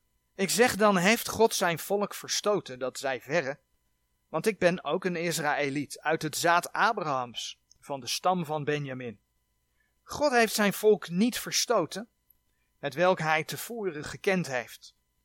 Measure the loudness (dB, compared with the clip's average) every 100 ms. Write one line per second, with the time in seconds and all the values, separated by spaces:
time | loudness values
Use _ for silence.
0 | _ _ _ -4 0 4 2 4 4 4
1 | 4 2 0 2 2 2 -2 -2 -2 -4
2 | -4 -8 -6 -2 0 -2 -4 -8 -8 -4
3 | -6 -6 -2 -2 -2 -6 _ _ _ _
4 | _ _ _ -2 -2 2 2 2 -2 -2
5 | -2 -4 -4 -2 -2 0 -2 -4 -6 -6
6 | -2 -2 -2 -2 2 2 0 0 0 0
7 | -2 -4 -4 -8 -12 -14 _ _ -10 -8
8 | -6 0 2 2 0 -4 -2 -2 -4 -8
9 | -10 -14 _ _ _ _ _ _ _ _
10 | -14 -2 2 4 4 4 2 4 4 4
11 | 2 2 2 2 -2 -2 2 2 2 -4
12 | -12 _ _ _ _ _ _ _ -6 2
13 | 2 4 2 0 -2 -8 -10 -8 -6 -6
14 | -10 -4 0 0 0 -4 -6 -12 -20 _
15 | _ _